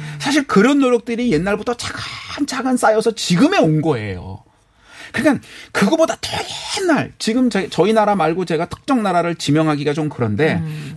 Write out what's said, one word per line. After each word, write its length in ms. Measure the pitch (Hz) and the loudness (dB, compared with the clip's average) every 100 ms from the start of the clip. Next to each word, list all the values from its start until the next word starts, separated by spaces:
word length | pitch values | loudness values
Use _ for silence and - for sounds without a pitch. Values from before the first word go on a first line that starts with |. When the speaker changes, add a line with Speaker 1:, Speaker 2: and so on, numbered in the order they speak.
| - - | -12 -8
Speaker 1:
사실 280 | 277 285 277 | 0 0 2
그런 320 | - 247 285 | 4 4 4
노력들이 520 | 269 240 - 226 247 | 2 2 0 -2 0
옛날부터 440 | 156 185 208 208 240 | 0 0 -2 -4 -6
차근차근 1000 | - - - - - - 285 262 254 254 | -8 -10 -12 -12 -14 -6 -6 -4 -2 2
쌓여서 360 | 220 220 220 226 | 4 4 2 -2
지금에 420 | - 175 277 392 | 0 4 4 4
온 240 | 240 156 | 2 2
거예요. 640 | 151 127 104 90 90 98 - _ _ _ _ - - | 0 -2 -4 -8 -12 -16 -20 _ _ _ _ -20 -10
그러니까 340 | - 285 247 - - - | -2 0 0 -4 -18 -10
그거보다 460 | - 202 320 320 - | 0 2 4 2 0
더 100 | - - - - - - | -8 -8 -8 -10 -8 -4
옛날, 320 | 370 269 123 - | 0 0 -2 -6
지금 300 | - 226 254 | -2 0 2
제-, 200 | 202 170 | 0 -2
저희 240 | - 185 | 0 2
나라 220 | 220 208 202 | 4 4 2
말고 280 | 156 170 | 0 0
제가 220 | 185 160 165 | -2 -2 -4
특정 340 | - - 269 | -8 -2 0
나라를 340 | 202 180 170 165 | 2 0 0 -2
지명하기가 580 | - 147 160 147 143 | 0 2 2 0 -2
좀 160 | 147 151 | -2 -4
그런데 460 | - 117 104 156 104 | -2 -2 0 0 0
Speaker 2:
음. 360 | 160 - - | -4 -8 -8